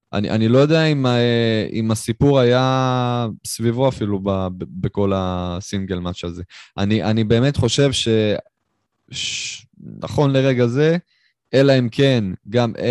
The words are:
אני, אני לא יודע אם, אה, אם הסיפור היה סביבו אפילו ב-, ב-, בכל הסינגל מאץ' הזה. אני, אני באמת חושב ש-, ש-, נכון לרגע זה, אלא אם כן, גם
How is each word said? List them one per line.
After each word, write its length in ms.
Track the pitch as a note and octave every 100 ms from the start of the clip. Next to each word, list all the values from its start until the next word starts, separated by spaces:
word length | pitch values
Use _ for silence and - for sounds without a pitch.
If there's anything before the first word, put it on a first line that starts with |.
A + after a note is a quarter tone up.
| _
אני, 160 | G2+ G#2
אני 180 | A2 A2
לא 100 | B2+
יודע 280 | D3 D#3+ D#3+
אם, 200 | C#3+ C3
אה, 640 | A#2+ A#2+ A#2 A2+ A2 F2+
אם 180 | - A2
הסיפור 480 | A2 - A2+ C#3+ C3+
היה 880 | A#2+ B2 C3 C3 C3 B2+ B2 B2 A#2 - -
סביבו 420 | - A2+ A#2 C3+
אפילו 300 | B2+ G#2 G2+
ב-, 100 | G2 F#2+ F#2 F2+
ב-, 240 | - F#2
בכל 300 | G2 - G2+ F#2+
הסינגל 840 | F#2 F2+ F2+ F2+ - G2 F#2+ F2+
מאץ' 240 | F2 F2
הזה. 200 | F2 E2+ F2 - - -
אני, 260 | G2 G#2+
אני 200 | F2+ A2
באמת 340 | G#2+ A#2 C3+ C#3+
חושב 340 | A#2+ - C#3
ש-, 160 | B2 A#2 A2 G#2+ G2+ - _ _ _ _ _ _
ש-, 540 | C3 - - - - - _ - -
נכון 320 | - - C#3+
לרגע 360 | C3+ C3+ B2 A#2+
זה, 300 | B2+ D#3 E3+ - _ _ _ _
אלא 260 | B2+ C#3 C3
אם 100 | A#2+
כן, 320 | B2 C#3 B2 G2 F2+ G2+
גם 240 | A#2 A#2 - G#2+